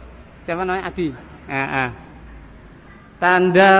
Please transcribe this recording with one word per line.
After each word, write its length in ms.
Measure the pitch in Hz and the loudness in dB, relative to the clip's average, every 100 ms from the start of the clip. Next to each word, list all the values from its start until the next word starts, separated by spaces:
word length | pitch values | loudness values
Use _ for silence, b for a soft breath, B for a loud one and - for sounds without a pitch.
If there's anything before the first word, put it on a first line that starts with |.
| - - - - - | -20 -20 -20 -14 -8
Siapa 160 | 170 | -6
namanya? 240 | 185 190 180 | -4 -6 -6
Adi. 240 | 185 160 123 - - - | -6 -6 -8 -18 -20 -8
Ah, 160 | 135 139 | -6 -4
ah. 220 | 135 123 107 - - - - - - - - - - - - | -4 -4 -8 -18 -20 -20 -20 -20 -20 -20 -20 -20 -20 -20 -4
Tanda 500 | 180 185 185 175 196 | 0 2 4 4 6